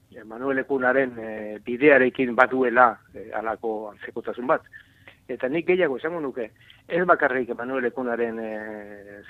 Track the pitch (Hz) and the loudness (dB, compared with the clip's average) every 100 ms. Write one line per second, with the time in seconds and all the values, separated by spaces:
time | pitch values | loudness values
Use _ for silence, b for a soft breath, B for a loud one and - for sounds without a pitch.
0 | _ - 107 117 135 135 127 139 127 131 | _ -20 -16 -8 -4 -2 -2 0 2 2
1 | 131 117 110 107 107 104 113 120 147 135 | 0 -4 -10 -10 -10 -10 -8 2 6 8
2 | 127 - 127 117 127 131 127 120 120 101 | 6 2 2 4 4 4 2 6 6 4
3 | _ 101 104 117 110 107 113 107 107 101 | _ -18 -12 -8 -6 -6 -6 -6 -8 -14
4 | - 117 113 107 127 151 - B B B | -14 -10 -10 -6 -2 -2 -2 B B B
5 | B B - 123 127 165 165 185 165 120 | B B -12 -6 -4 -2 0 2 2 -2
6 | 160 175 143 123 107 b b b - 175 | -6 -6 -6 -6 -10 b b b -6 0
7 | 180 170 139 127 120 117 123 135 123 131 | 4 4 4 0 -2 -6 -6 -4 -4 -4
8 | 123 117 117 113 110 107 107 107 104 104 | -4 -2 -2 -4 -8 -8 -10 -12 -14 -18
9 | 101 101 | -20 -20